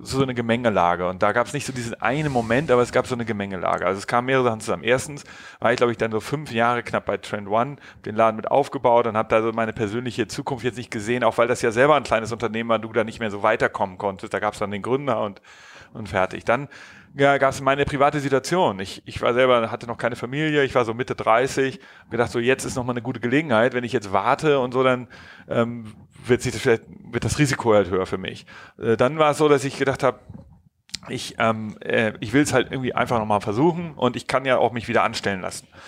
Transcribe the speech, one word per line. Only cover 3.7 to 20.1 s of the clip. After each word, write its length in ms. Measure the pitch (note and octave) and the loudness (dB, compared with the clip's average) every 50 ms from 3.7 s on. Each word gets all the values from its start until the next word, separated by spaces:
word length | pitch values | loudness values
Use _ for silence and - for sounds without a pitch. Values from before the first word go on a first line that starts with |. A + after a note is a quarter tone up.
| E2+ E2+ F2+ | 0 0 0
Also 140 | F2+ G2 G2+ | 0 -2 -2
es 80 | - | -4
kamen 200 | - A#2+ A#2+ B2 | -2 -2 -2 0
mehrere 180 | C3 C3+ C3 B2+ | 2 2 2 2
Sachen 160 | A#2+ A2 A2 | 2 0 -2
zusammen. 240 | G#2 A2 F#2+ F2 C#2+ | -4 -4 -4 -2 0
Erstens 400 | A2+ B2 C3+ - D#3 C#3+ D3 - - - - - - - - | 0 0 0 0 -4 -12 -14 -16 -18 -20 -20 -20 -20 -8 -2
war 140 | - A2+ A#2+ | 0 0 2
ich, 60 | A#2+ | 2
glaub 120 | B2 A#2+ | 2 0
ich, 60 | A2+ | 0
dann 160 | - A2 A2+ A2 | 0 -2 -2 -2
so 80 | G#2+ | -4
fünf 320 | - - C#3+ D3+ D3+ - A#2+ | -4 -4 -6 -6 -6 -4 -2
Jahre 320 | A2+ A#2 A#2+ A#2+ A#2+ A2+ | 0 2 2 2 0 -2
knapp 200 | - - G#2 - | -4 -4 -4 -4
bei 120 | - G2+ | -4 -6
Trend 320 | G2 - - - G#2 G2+ G2+ | -6 -6 -6 -8 -8 -6 -2
One, 300 | G#2 A2+ A#2+ C#3+ C#3+ - - - - - - | 0 0 0 -2 -6 -14 -18 -20 -20 -14 -12
den 100 | - G#2+ | -6 0
Laden 220 | A2 A2+ A2+ G#2+ | 2 2 2 2
mit 120 | A2 - - | 0 -2 0
aufgebaut 600 | - C3 C#3 - - C#3 A2+ B2 A#2 A#2 A#2 A#2 | 2 2 2 0 -2 0 2 4 4 4 4 2
und 80 | G#2 | 0
hab 120 | A2 A2 - | -2 0 2
da 140 | A#2 A2 A2 | 2 2 2
so 80 | A2+ | 2
meine 220 | A2 A#2 A2+ G#2+ G#2+ | 0 -2 -2 -2 -2
persönliche 560 | B2 A2+ G2 G#2 A#2+ B2+ B2 G#2+ B2+ A2+ - | -4 -4 -4 -4 -4 -6 -6 -2 -4 -4 -4
Zukunft 360 | - - C3 - C#3 A#2 G#2+ | -4 -8 -6 -6 -6 -4 -4
jetzt 120 | B2+ G2+ | -6 -6
nicht 160 | B2 A#2 - - | -6 -10 -8 -8
gesehen, 320 | A2+ G2+ A2+ B2 B2 A#2 | -6 -4 -2 0 2 2
auch 120 | A2 - | 2 4
weil 120 | - A#2 A#2+ | 4 2 2
das 140 | B2 - - | 2 0 0
ja 100 | A#2 G#2 | 0 2
selber 240 | A#2 C3+ D3 D3+ | 4 6 6 6
ein 80 | C#3 A#2 | 4 2
kleines 260 | - A2+ A2+ A2+ A2 | 0 0 0 0 -2
Unternehmen 380 | A2+ G#2+ A#2+ G#2+ G#2+ A2+ A#2 A#2 | -6 -4 -4 -4 -4 -2 -2 0
war, 100 | A2+ A2 | 0 -2
du 140 | A2+ A2+ A2 | -2 -2 0
da 100 | A#2+ A2 | 0 0
nicht 160 | A2+ A2 - | -2 -2 -6
mehr 140 | A#2 G#2+ G2 | -6 -6 -4
so 100 | G2+ G2+ | 0 0
weiterkommen 560 | G#2+ A2+ A#2+ C#3 A#2 - - G#2 F#2+ F#2 - | 2 2 2 0 -2 -2 -2 -4 -4 -4 -4
konntest. 340 | G#2 G2+ F#2+ F#2 - G#2+ - | -6 -6 -6 -6 -8 -6 -4
Da 60 | G2 | -2
gab's 220 | G2+ G#2 - - | -2 -4 -4 -4
dann 100 | G#2+ G2 | -6 -6
den 120 | G2+ G2+ F#2 | -6 -6 -4
Gründer 380 | G#2+ B2+ C3+ D3 C3+ A2+ A2 | -4 -4 -2 -2 -2 -2 -2
und, 220 | A2 G#2 F#2+ - _ - - - - - - - - - - | -2 -6 -8 -10 _ -20 -20 -20 -20 -20 -20 -20 -20 -20 -16
und 140 | B2 A2 F2+ | -14 -10 -4
fertig. 360 | F#2+ F#2+ F#2 - - F2 - | -2 0 0 0 -2 -4 -2
Dann, 240 | - A2+ C3 C#3+ - - - - - - - - - - | 0 0 0 -2 -6 -14 -20 -20 -20 -20 -20 -20 -10 -2
ja, 220 | C#3 C#3 C#3 C#3 C3+ | 2 4 4 4 4
gab's 220 | C3+ C3+ C3 C#3 | 4 2 2 0
meine 240 | C#3 C3+ C#3 C#3+ C#3+ | 0 0 2 2 0
private 340 | - D3+ C3+ C#3 D3 C#3+ D3+ | 0 2 2 2 2 2 2
Situation. 580 | C3+ C#3 C3+ C3 - - F3 F#3 F3+ B2 G2+ F#2+ | 0 2 2 2 2 2 0 2 2 2 0 -2
Ich, 240 | G#2 - - - - | -6 -10 -10 -14 -14
ich 160 | - - - | -12 -8 -2
war 140 | - A#2+ A#2+ | 0 2 4
selber, 380 | B2 C3 B2+ B2 A#2+ A2+ A2 A#2+ | 4 6 6 6 4 2 0 -4
hatte 160 | - - A#2+ | -6 -8 -8
noch 100 | A2+ - | -8 -4
keine 160 | - A#2 | -4 -4